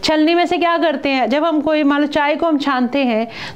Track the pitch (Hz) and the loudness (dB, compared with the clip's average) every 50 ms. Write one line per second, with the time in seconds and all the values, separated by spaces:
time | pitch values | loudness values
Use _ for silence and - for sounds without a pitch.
0 | - - 311 311 311 311 339 349 349 339 359 330 339 339 339 339 294 330 285 - | 0 0 2 2 2 2 2 2 2 0 0 0 0 0 0 2 0 0 0 0
1 | - 285 269 262 247 220 247 294 302 339 311 311 269 311 311 302 302 277 285 285 | -2 -2 0 0 0 0 0 0 0 0 0 0 0 0 0 2 2 2 2 2
2 | 294 294 294 320 285 285 311 302 330 330 311 269 285 277 277 254 254 233 240 285 | 0 0 0 0 0 0 0 0 0 0 0 0 0 0 0 0 -2 0 0 0
3 | 277 247 226 214 226 233 - - - - - | 0 0 0 -2 -2 -4 -8 -14 -14 -14 -6